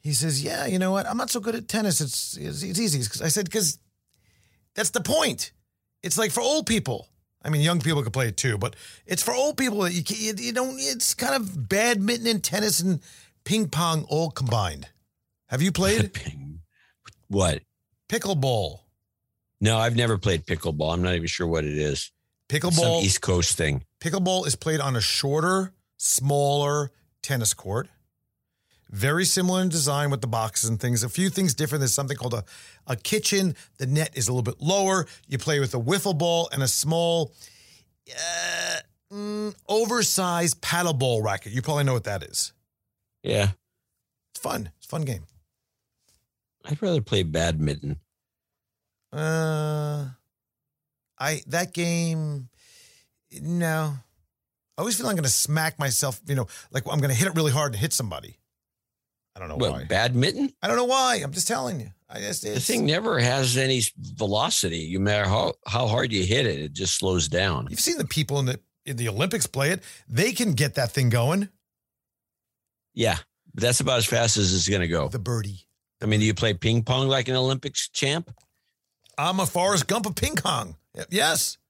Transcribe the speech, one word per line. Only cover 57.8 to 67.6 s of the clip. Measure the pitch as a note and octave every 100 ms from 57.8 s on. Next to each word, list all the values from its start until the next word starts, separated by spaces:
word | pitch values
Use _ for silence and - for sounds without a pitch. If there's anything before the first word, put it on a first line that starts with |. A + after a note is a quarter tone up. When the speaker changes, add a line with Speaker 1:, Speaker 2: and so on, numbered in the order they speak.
Speaker 1:
hit | B2+
somebody. | - A2 D2 - - _ _ _ _ _ _ _ _ _
I | G2
don't | F2
know | D2+
Speaker 2:
Well, | G#2+
Speaker 1:
why. | C#2
Speaker 2:
badminton? | C#2+ F#2+ A#2+ B2 C#3+ - C#4 _
Speaker 1:
I | G3
don't | A#3
know |
why. | B3 C4 B3+ A3+
I'm | C#3+
just | E3 -
telling | A#3 B2+ E3+
you. | G#2+ - _
I | -
just, | G2+ G3+
Speaker 2:
The | -
Speaker 1:
it's | B2+ -
Speaker 2:
thing | A#3+ A3
never | F#3 A3 B2+
has | A#2+ C3+ B2+ B2
any | C3 B2+
s-, | A2+ -
velocity. | C3 C3+ G#2+ G#2 D3+ - F2+ E2
You | D#2+ F#2+
matter | G2+ G#2 G2
how, | G2+ D#2 - -
how | G#2+ A#2+
hard | A2+ C3+
you | G#2
hit | F#2 A#2+ A#2+
it, | D2
it | D2+
just | C#2+ F#2+ -
slows | F#2+ F2+ D2+
down. | E2+ F#2+ D2